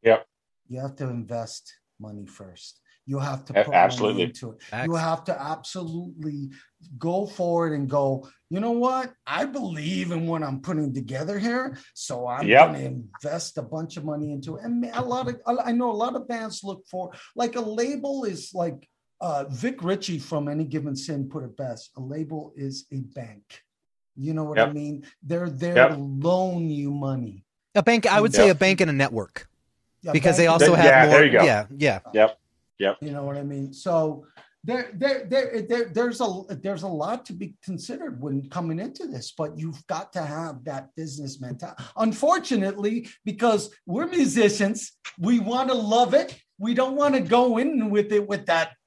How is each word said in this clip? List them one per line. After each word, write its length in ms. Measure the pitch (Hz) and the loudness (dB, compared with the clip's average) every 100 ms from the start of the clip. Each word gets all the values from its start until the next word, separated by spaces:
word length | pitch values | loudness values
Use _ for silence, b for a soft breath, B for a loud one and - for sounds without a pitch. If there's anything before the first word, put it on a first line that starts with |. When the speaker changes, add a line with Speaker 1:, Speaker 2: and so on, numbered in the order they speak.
Speaker 1:
Yep. 240 | 113 113 - _ _ _ _ | 6 4 2 _ _ _ _
Speaker 2:
You 120 | 127 | -10
have 160 | 135 135 | -10 -8
to 120 | 131 | -8
invest 680 | 120 101 117 113 - - _ _ _ | -8 -8 -10 -10 -14 -20 _ _ _
money 260 | 107 104 101 | -18 -16 -18
first. 540 | - 95 87 - _ _ _ | -18 -20 -20 -20 _ _ _
You 140 | - 139 | -8 -6
have 260 | 139 135 - | -6 -8 -2
to 140 | 98 | 0
Speaker 1:
A-, 40 | |
Speaker 2:
put 100 | 107 | 4
Speaker 1:
absolutely. 380 | 90 92 - 104 98 | 6 4 4 0 2
Speaker 2:
money 20 | 85 | -2
into 220 | - 120 | -4 -16
it. 100 | 107 | -16
Speaker 3:
Facts. 240 | - 110 131 | -12 -6 -4
Speaker 2:
You 80 | |
have 300 | 165 160 160 | -2 -2 -4
to 160 | - 135 | -4 -6
absolutely 1080 | 139 156 - 190 165 165 175 165 151 147 139 b b _ - 131 | -6 -10 -10 -12 -10 -10 -12 -10 -10 -8 -10 b b _ -20 -8
go 280 | 165 180 202 | -4 -4 -6
for 400 | - 175 170 165 | -4 -2 0 0
it 80 | |
and 140 | 151 135 | -2 -2
go, 380 | 143 139 135 b b _ | 0 0 -2 b b _
"You 120 | 175 | -6
know 100 | 226 | -2
what? 400 | 240 247 254 254 - - | 0 0 -2 -6 -12 -8
I 180 | - | -4
believe 680 | 285 269 208 160 151 185 180 | -4 -4 -8 -6 -6 -4 -4
in 140 | 165 165 | -4 -4
what 160 | 160 | -4
I'm 160 | 151 135 | -4 -8
putting 340 | 151 160 147 | -6 -4 -4
together 440 | 131 113 135 151 202 | -6 -8 -8 -6 -4
here, 380 | 226 240 269 262 B | -4 -4 -6 -10 B
so 340 | - - 123 123 | -18 -10 -8 -6
I'm 180 | 123 147 | -4 6
Speaker 1:
Yep. 200 | 120 165 | 10 10
Speaker 2:
gonna 120 | 147 | 6
invest 800 | 131 131 110 - - 165 - - | -8 -10 -12 -12 -8 -6 -8 -10
a 40 | |
bunch 340 | 120 160 160 - | -10 -10 -10 -10
of 80 | |
money 260 | 151 147 151 | -8 -8 -8
into 240 | 143 160 156 | -8 -10 -10
it." 60 | |
And 200 | 233 240 240 | -6 -4 -4
a 80 | 233 | -4
lot 260 | 254 247 247 | -4 -4 -4
of, 120 | 240 - | -8 -4
I 260 | 247 240 | -2 0
know 180 | 233 247 | 0 0
a 20 | 208 | -2
lot 100 | 240 | -2
of 140 | 269 - | -4 -6
bands 340 | 233 220 - | -8 -8 -12
look 240 | 196 190 _ | -12 -12 _
for, 260 | 185 180 b b | -10 -10 b b
like, 220 | - 240 240 | -4 -4 -2
a 40 | |
label 640 | 220 214 247 285 277 277 | -6 -2 -2 -2 -6 -4
is 300 | 226 165 - | -6 -8 -10
like, 340 | 190 170 135 _ _ _ _ | -4 -4 -6 _ _ _ _
uh, 240 | 175 147 143 | -6 -4 -6
Vic 320 | 127 233 170 | -6 -6 -4
Ritchie 360 | 170 196 196 165 | -4 -4 -4 -8
from 280 | - 156 143 | -6 -6 -4
Any 160 | 147 | -4
Given 300 | 156 151 143 135 | -4 -6 -6 -8
Sin 320 | - 143 135 | -8 -8 -6
put 140 | 156 | -10
it 120 | 127 - | -14 -10
best, 340 | 135 117 - - | -10 -10 -16 -16
"A 40 | |
label 520 | 131 147 156 156 151 - | -12 -10 -10 -10 -12 -12
is 300 | 139 135 - | -10 -10 -12
a 80 | 135 | -12
bank." 600 | 127 - 117 104 _ - _ _ _ _ _ - | -12 -14 -16 -18 _ -20 _ _ _ _ _ -12
You 160 | 139 | -6
know 100 | 160 | -6
what 140 | 151 151 | -4 2
I 60 | 113 | 2
Speaker 1:
Yep. 80 | |
Speaker 2:
mean? 320 | 147 147 147 b b | 2 -8 -10 b b
They're 280 | 131 170 175 | -6 -4 -4
there 240 | 135 170 175 | -4 0 6
Speaker 1:
Yep. 140 | 131 | 6
Speaker 2:
to 60 | 147 | 4
loan 760 | 139 135 156 185 185 175 165 | -6 -2 0 2 0 -2 -4
you 220 | 147 143 | -2 -4
money. 520 | 143 135 131 117 98 _ _ _ | -4 -4 -4 -6 -12 _ _ _
Speaker 3:
A 80 | 202 | 0
bank, 240 | 190 233 214 | 4 4 4
I 140 | 202 | 4
would 120 | 220 | 4
Speaker 2:
Yeah. 40 | - | 8
Speaker 3:
say 80 | 208 | 8
a 40 | |
bank 260 | 165 190 190 | 8 4 4
and 100 | 180 | 2
a 40 | |
network, 540 | 139 139 113 95 - - _ _ _ _ _ 170 | 2 0 0 -6 -12 -18 _ _ _ _ _ -2
Speaker 2:
A 60 | |
Speaker 3:
because 240 | 156 165 151 | 2 4 6
they 80 | 170 | 6
Speaker 2:
bank 60 | 160 | 8
Speaker 3:
also 140 | 151 | 8
Speaker 2:
and 80 | 170 | 8
Speaker 1:
Th-, 100 | 165 | 10
Speaker 3:
have 20 | |
Speaker 1:
yeah, 120 | 135 127 | 10 10
Speaker 3:
more. 80 | 139 | 10
Speaker 1:
there 60 | 147 | 8
you 60 | |
go. 100 | 117 | 8
Speaker 3:
Yeah, 220 | 156 107 104 139 | 6 6 0 0
yeah. 240 | 147 98 - | 0 0 -2
Speaker 1:
Yep. 260 | 107 110 - _ _ _ _ | 4 4 4 _ _ _ _
Yep. 200 | 98 101 | -2 -2
Speaker 2:
You 120 | 151 | -6
know 100 | 143 | -8
what 120 | 139 143 | -6 -6
I 80 | |
mean? 280 | 143 143 139 | -8 -8 -8
So 540 | 135 190 165 156 143 b b b _ | -8 -2 0 0 -4 b b b _
there, 260 | 156 247 247 | -6 -6 -6
there, 320 | 196 277 262 | -4 -2 -2
there, 380 | 190 269 254 226 | -2 -2 -2 -4
there, 220 | 196 240 | -2 -2
there's 360 | 233 170 240 233 | -2 -2 -2 0
a, 220 | 233 185 190 | -4 -4 -10
there's 320 | 160 190 190 | -8 -6 -6
a 60 | 190 | -6
lot 360 | 160 156 240 - | -6 -4 -6 -8
to 60 | |
be 220 | 175 190 - | -12 -12 -14
considered 580 | - 180 - - 311 123 | -12 -12 -10 -10 -10 -10
when 280 | 143 139 139 | -6 -6 -6
coming 300 | 180 170 160 | -8 -6 -6
into 260 | 220 - 339 | -8 -10 -12
this, 240 | 135 - | -12 -14
but 260 | - 151 151 | -8 -8 -8
you've 300 | 160 147 - | -10 -12 -8
got 260 | 160 - | -8 -8
to 80 | 185 | -8
have 420 | 151 151 165 135 | -8 -8 -10 -12
that 280 | 131 135 135 - | -12 -12 -12 -14
business 440 | 160 139 139 135 | -12 -10 -12 -12
mentality. 420 | 127 - 170 - B - | -12 -12 -12 -14 B -2
Unfortunately, 1120 | 220 220 285 359 - 233 196 202 202 233 233 B | -2 0 2 2 2 0 0 -2 -4 -4 -8 B
because 460 | - - 233 214 214 b - | -10 0 2 2 -2 b -6
we're 220 | 185 339 | -4 -2
musicians, 840 | 359 254 175 214 208 202 226 - _ - - | 2 2 4 2 4 0 -2 -10 _ -20 -6
we 220 | 180 240 | 2 2
wanna 360 | 196 247 262 | 2 -2 0
love 380 | 254 208 226 247 | 0 2 4 6
it. 240 | 285 - - _ _ | 4 2 -10 _ _
We 160 | 208 | -2
don't 220 | 240 262 269 | 0 0 2
wanna 240 | 294 269 | 2 2
go 360 | 170 240 254 226 | 4 4 4 2
in 300 | 277 294 214 | 0 0 0
with 200 | 208 208 | 0 2
it 140 | 208 202 | 0 0
with 200 | 202 139 | -6 0
that 260 | 165 160 - | 0 0 -6